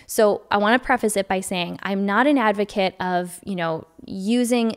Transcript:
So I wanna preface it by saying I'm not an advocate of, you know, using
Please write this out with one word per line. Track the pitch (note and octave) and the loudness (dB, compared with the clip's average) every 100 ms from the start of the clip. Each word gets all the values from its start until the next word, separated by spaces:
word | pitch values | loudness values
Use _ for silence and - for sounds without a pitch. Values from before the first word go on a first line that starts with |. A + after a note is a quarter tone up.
| - | -6
So | - G#3+ G3 - | 2 4 4 0
I | G#3 | 0
wanna | G#3 B3+ | 2 2
preface | - B3 A3 G3+ | 2 0 0 -2
it | F#3+ | -2
by | F#3+ | -4
saying | F#3+ F#3 F3 F3+ | -4 -6 -6 -6
I'm | F#3 G3 | -4 -2
not | G3+ G3+ C#4 | 0 2 4
an | C#4+ | 4
advocate | G#3+ G#3 G3+ G#3+ F#3+ - | 2 0 -2 -2 -2 -2
of, | F#3 F3+ F3+ - | -2 -2 -4 -10
you | - | -10
know, | F#3 E3 D#3+ - - | -6 -4 -6 -10 -20
using | - F#3+ F#3+ A#3+ A#3+ A#3+ A3+ | -14 -8 0 0 2 0 0